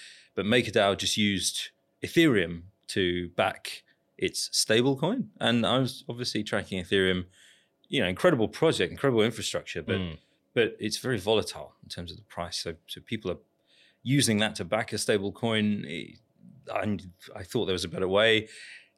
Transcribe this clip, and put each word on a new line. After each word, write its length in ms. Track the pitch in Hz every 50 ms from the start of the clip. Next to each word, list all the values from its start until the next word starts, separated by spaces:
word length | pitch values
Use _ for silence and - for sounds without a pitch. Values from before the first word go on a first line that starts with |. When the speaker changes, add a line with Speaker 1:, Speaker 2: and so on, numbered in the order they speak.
| - - - - - _ _
Speaker 1:
but 100 | - 92
MakerDAO 500 | 104 120 123 - 113 95 113 101 101 98
just 220 | 92 - 92 - -
used 520 | 104 101 98 90 80 - - - - - - _ _ _ _ _ -
Ethereum 640 | - - 175 165 156 120 101 85 82 85 85 87 95 - _ _ -
to 400 | - 104 92 87 87 87 87 87
back 520 | - - 101 - - - - - - - - _ _ _ _ _ _
its 320 | - 95 87 - - - -
stable 440 | - - - - 110 117 123 139 139
coin. 360 | 131 151 170 233 277 180 - - -
And 260 | - 117 117 120 113
I 140 | 87 113 131
was 240 | 131 120 - - - -
obviously 360 | 120 120 123 - - 110 104
tracking 400 | - 117 104 92 - 98 95 90
Ethereum, 420 | - 101 98 95 92 92 92 90 - _ _ - - _ _ _ _ _ _ _ _
you 100 | - 143
know, 80 | 101 90
incredible 400 | 92 - - 180 160 120 107 101
project, 440 | - - 156 160 143 - 98 -
incredible 320 | - - - 139 120 113 104
infrastructure, 580 | 117 113 - 98 - - 90 - - - 87
but, 160 | 76 - 92 95
Speaker 2:
Mm. 200 | 92 85 78 - _ _ _ _ _ _ _
Speaker 1:
but 240 | 127 113 107 110 -
it's 180 | 101 107 - -
very 200 | - 127 131 101
volatile 560 | 87 101 113 104 90 - - 78 71 62 - _
in 80 | - -
terms 220 | - - 87 85
of 60 | 87 -
the 60 | 101
price. 360 | _ - 87 87 85 - -
So, 160 | - 87 82 - _
so 160 | - - -
people 300 | - - 117 107 - 92
are 80 | 85 - _ _ _ _ _ _ _ _ _ _ _ _ -
using 340 | 117 135 143 127 117 110 104
that 160 | 107 107 107 -
to 80 | 98
back 280 | 82 107 110 117 - 113
a 60 | 101
stable 320 | - - 113 101 98 101
coin. 520 | 98 - - 113 113 110 107 104 104 104 - 71 82 80 53 - - - _ _ _ _ - - - - - -
I, 280 | - 107 95 107 104 92 95 92 87 _ - - -
I 60 | 104
thought 240 | 101 - - 120 95
there 80 | 90 92
was 120 | 87 92
a 40 | 87
better 180 | 80 90 92 90
way. 420 | 95 101 110 113 113 107 107 - - - - - - - - _ _